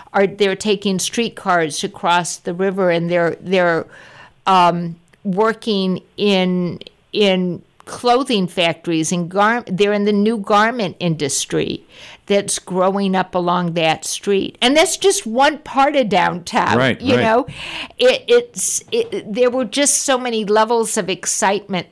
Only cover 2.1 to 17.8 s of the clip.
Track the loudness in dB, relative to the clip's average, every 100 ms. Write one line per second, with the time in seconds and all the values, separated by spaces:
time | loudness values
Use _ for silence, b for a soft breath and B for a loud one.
2.1 | 0 0 -6 -8 -2 -2 0 2 2 2
3.1 | 0 0 -2 -2 2 2 0 -4 B B
4.1 | B B B 2 4 4 2 -4 -10 _
5.1 | _ -4 0 0 0 -2 -2 0 -2 -6
6.1 | -2 2 2 2 0 -2 -6 -14 _ _
7.1 | 0 2 2 0 -6 -12 _ -16 -4 2
8.1 | 2 2 0 0 0 0 0 -2 -2 0
9.1 | -2 -2 0 2 0 -2 0 2 2 2
10.1 | 2 2 0 0 2 2 0 -6 -4 -2
11.1 | -2 -2 -4 -4 -2 -2 -6 -10 B B
12.1 | B -2 0 0 -6 -6 -2 0 0 0
13.1 | -2 -2 -2 -2 -2 -2 -2 0 -2 -4
14.1 | -8 -2 -2 -2 -2 2 4 2 2 0
15.1 | 0 -2 0 0 0 -4 0 2 2 2
16.1 | 2 0 -2 -4 -2 0 2 0 0 0
17.1 | 2 2 2 0 B B B